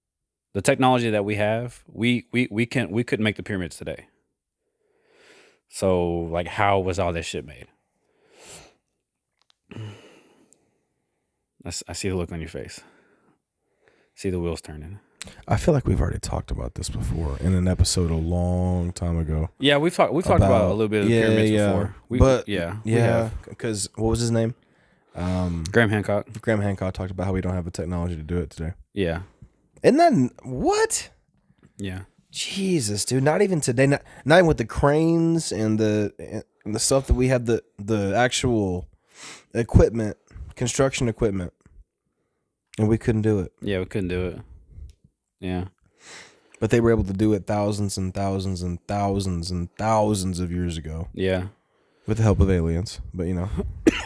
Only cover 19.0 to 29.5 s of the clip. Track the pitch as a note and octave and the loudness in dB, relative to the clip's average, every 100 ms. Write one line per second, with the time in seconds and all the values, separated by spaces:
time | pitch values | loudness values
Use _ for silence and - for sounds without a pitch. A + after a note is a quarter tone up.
19 | F2 E2+ D#2 D#2 D#2 - C#3 C#3+ E3+ - | -2 -2 0 -2 -2 0 2 2 2 2
20 | D#3+ C#3+ - F3+ - A#2 F#2+ G#2 A2 G#2+ | 2 2 4 6 6 6 4 2 2 2
21 | G#2 A2+ A2 A2 G#2+ G#2+ G2+ F#2+ G#2 - | 4 4 4 4 4 4 4 2 -2 -6
22 | _ B2 C3 B2 - F#2+ E2+ G#2+ A2 A2+ | _ 4 6 4 0 -2 -2 -6 0 2
23 | A#2 A#2 A2+ - - - A#2+ G#2 - - | 4 2 0 -6 -14 -8 -6 -4 -6 -2
24 | A2 A2+ A#2 A2+ A2+ - _ _ _ _ | 0 0 2 2 0 -4 _ _ _ _
25 | _ - F2+ F#2 F2+ E2 E2 A2+ A2 G#2 | _ -6 -2 0 -2 -2 0 2 4 2
26 | G2 G2+ - G#2 - G#2+ G2+ F#2+ F#2 - | 0 -2 -4 -6 -2 0 0 -2 -4 -4
27 | F#2+ F#2 F#2+ F#2 F2+ F#2 E2+ - E2 F2 | -8 -4 -2 -2 -2 -4 -6 -8 -6 -4
28 | F2 E2 D2+ F2 D#2 - D#2+ - - G2+ | -4 -6 -4 -4 -4 -8 -10 -10 -10 -4
29 | E2+ E2 G2 _ - | -2 -2 -8 _ -20